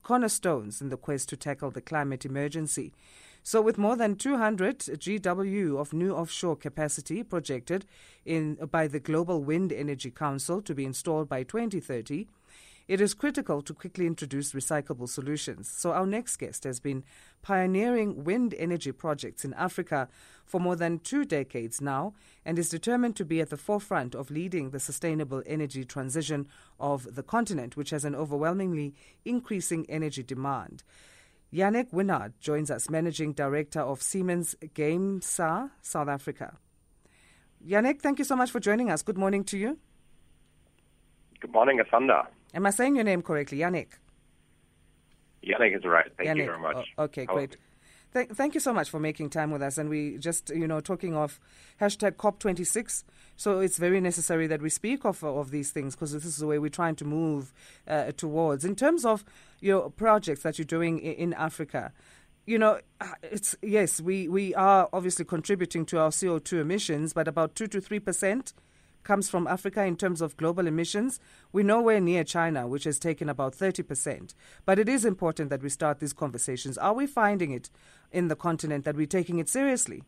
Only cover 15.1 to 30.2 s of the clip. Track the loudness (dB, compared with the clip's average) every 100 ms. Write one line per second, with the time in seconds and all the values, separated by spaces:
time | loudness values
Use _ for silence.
15.1 | -6 -4 -4 -6 -8 -10 -4 0 2 0
16.1 | -2 -4 -6 -6 -8 -8 -6 -4 -6 -8
17.1 | -20 -20 _ 0 2 4 2 2 2 0
18.1 | -2 -2 0 0 0 -2 -2 -4 -4 -4
19.1 | -4 -6 -8 -8 -4 -4 -2 -2 -2 -2
20.1 | -10 -20 -20 _ 0 0 0 0 -2 -2
21.1 | -2 0 -2 -2 -6 -6 -6 -2 -2 -4
22.1 | -8 -20 _ -4 -2 0 -2 0 2 0
23.1 | -2 -2 0 0 -4 -2 -4 0 -4 -2
24.1 | -8 -6 -6 -4 -4 -4 -6 -6 -4 -2
25.1 | -2 -2 -6 -6 -4 -4 -6 -8 -8 -4
26.1 | -4 -2 -4 -6 -14 -20 -6 -2 -2 -4
27.1 | -12 -2 0 0 -2 -6 -8 -6 -4 -4
28.1 | -4 -4 0 0 0 -2 -2 -4 -8 -20
29.1 | _ -4 -4 -2 -4 -2 -4 -4 -4 -4
30.1 | -6